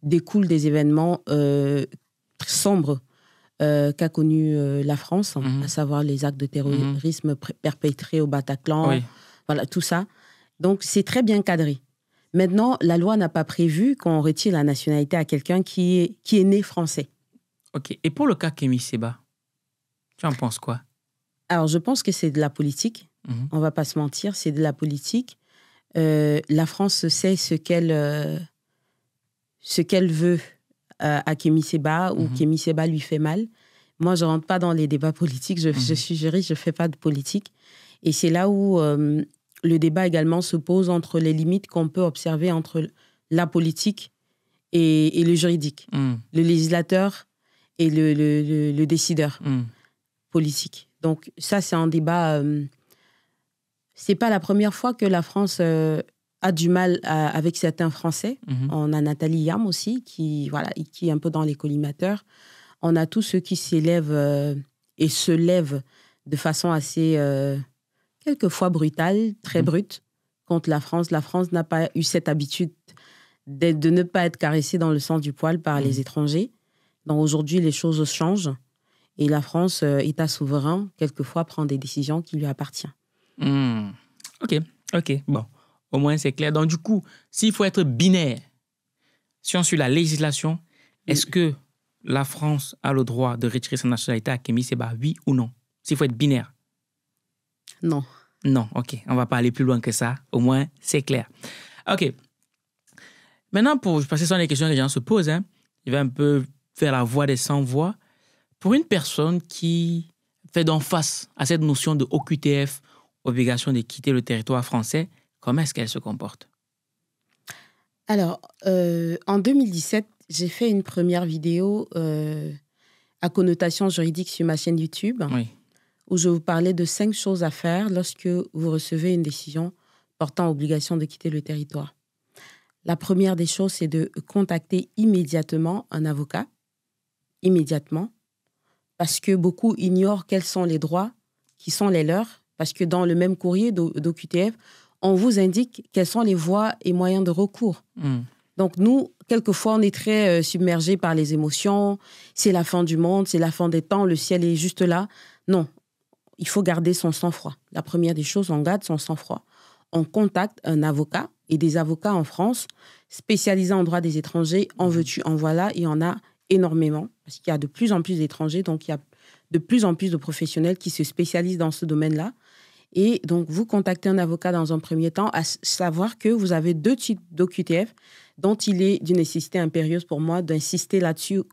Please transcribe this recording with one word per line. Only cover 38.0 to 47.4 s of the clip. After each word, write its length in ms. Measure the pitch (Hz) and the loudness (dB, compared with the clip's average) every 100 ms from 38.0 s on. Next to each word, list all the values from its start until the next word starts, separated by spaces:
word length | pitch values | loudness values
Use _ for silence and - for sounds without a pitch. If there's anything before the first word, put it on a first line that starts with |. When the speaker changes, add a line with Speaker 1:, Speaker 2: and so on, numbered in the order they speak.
Speaker 1:
Et 80 | 165 | -2
c'est 180 | 156 170 | 0 2
là 200 | 175 196 | 2 2
où, 300 | 196 196 180 | 2 2 4
euh, 440 | 151 147 147 151 - _ _ - | 4 2 2 0 -4 _ _ -2
le 160 | 170 165 | 2 4
débat 260 | 160 165 | 4 2
également 360 | 185 165 160 170 | 2 2 2 0
se 140 | 175 | 0
pose 340 | 170 - 185 180 | -2 0 2 2
entre 300 | 175 - 165 | 0 0 0
les 140 | 160 | 2
limites 320 | 156 165 190 | 2 0 -2
qu'on 240 | - 170 160 | -2 -2 -2
peut 120 | 185 | 0
observer 500 | 175 - 165 156 180 | -2 -2 -4 -2 0
entre 360 | 165 156 160 156 - _ _ - | -2 -2 -4 -6 -10 _ _ -2
la 160 | 165 170 | 0 2
politique 640 | 170 165 156 214 202 - _ _ _ _ _ _ | 0 0 0 -2 -4 -10 _ _ _ _ _ _
et, 480 | 170 160 156 156 170 | 2 4 4 4 4
et 40 | |
le 100 | 170 | 4
juridique, 540 | 170 175 170 147 - - | 4 2 0 -2 -8 -6
Speaker 2:
Mhm. 280 | 143 135 117 - | -2 0 -2 -2
Speaker 1:
le 80 | 165 | 2
législateur 800 | 165 170 160 170 165 185 196 - - _ | 4 4 2 0 2 0 0 -4 -16 _